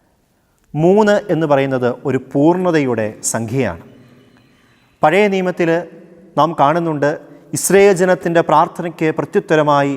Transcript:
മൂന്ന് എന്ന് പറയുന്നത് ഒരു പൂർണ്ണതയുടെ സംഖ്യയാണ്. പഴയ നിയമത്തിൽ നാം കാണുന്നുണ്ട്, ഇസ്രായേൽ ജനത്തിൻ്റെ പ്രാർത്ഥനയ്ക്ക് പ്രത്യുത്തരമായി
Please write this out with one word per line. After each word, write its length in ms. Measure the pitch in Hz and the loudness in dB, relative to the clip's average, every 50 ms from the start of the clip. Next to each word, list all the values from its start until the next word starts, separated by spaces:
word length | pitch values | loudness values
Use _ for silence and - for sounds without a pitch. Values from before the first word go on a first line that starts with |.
| _ _ _ _ _ _ _ _ _ _ _ _ _ _ - | _ _ _ _ _ _ _ _ _ _ _ _ _ _ -4
മൂന്ന് 420 | 147 160 175 196 208 214 202 208 - - - | 0 2 4 4 4 4 2 2 0 0 -2
എന്ന് 140 | 170 156 165 147 | -2 -2 0 0
പറയുന്നത് 420 | 143 135 139 135 131 127 123 120 120 - - | 0 0 0 -2 -2 -2 -2 -2 -4 -4 -4
ഒരു 140 | 147 131 131 131 - | -4 -4 -4 -6 -6
പൂർണ്ണതയുടെ 800 | - 143 143 160 175 185 185 180 165 156 143 127 120 110 110 104 - - - | -2 0 2 2 2 0 0 -2 0 0 0 -2 -2 -4 -4 -6 -8 -10 -8
സംഖ്യയാണ്. 600 | - - 113 117 110 123 135 123 98 85 85 - - - - - _ _ _ _ _ _ _ _ _ _ _ _ _ _ _ _ _ _ _ | -8 -6 -6 -6 -6 -4 -4 -4 -4 -6 -8 -14 -20 -20 -20 -20 _ _ _ _ _ _ _ _ _ _ _ _ _ _ _ _ _ _ _
പഴയ 240 | - 156 170 196 214 208 | 0 2 2 2 2 2
നിയമത്തിൽ 420 | 196 190 180 185 180 - 175 165 165 170 175 - - - - - - - - - _ | 0 -2 -2 -4 -2 -2 -2 0 0 -2 -4 -8 -14 -20 -20 -20 -20 -20 -20 -6 _
നാം 140 | 147 147 165 160 | 0 0 0 2
കാണുന്നുണ്ട്, 580 | - 143 143 156 175 170 165 156 143 139 147 160 - - - - - - - - | 0 0 2 2 0 -2 -4 -2 -2 -2 -2 -2 -4 -10 -18 -20 -20 -14 -10 -8
ഇസ്രായേൽ 400 | 143 - - 175 196 196 202 196 160 | -6 -2 2 4 4 6 4 4 2
ജനത്തിൻ്റെ 440 | 185 185 180 180 - 180 170 170 | 2 0 0 0 -2 0 0 0
പ്രാർത്ഥനയ്ക്ക് 680 | 165 - 156 151 170 170 - - 170 175 160 - 160 156 | 2 4 2 2 2 2 -2 -8 -10 -10 -6 -4 -4 -2
പ്രത്യുത്തരമായി 840 | 156 156 147 - - - - - 165 156 147 147 147 143 143 143 139 | -2 -2 -6 -4 -2 -4 -2 0 0 0 2 2 2 0 0 -2 -4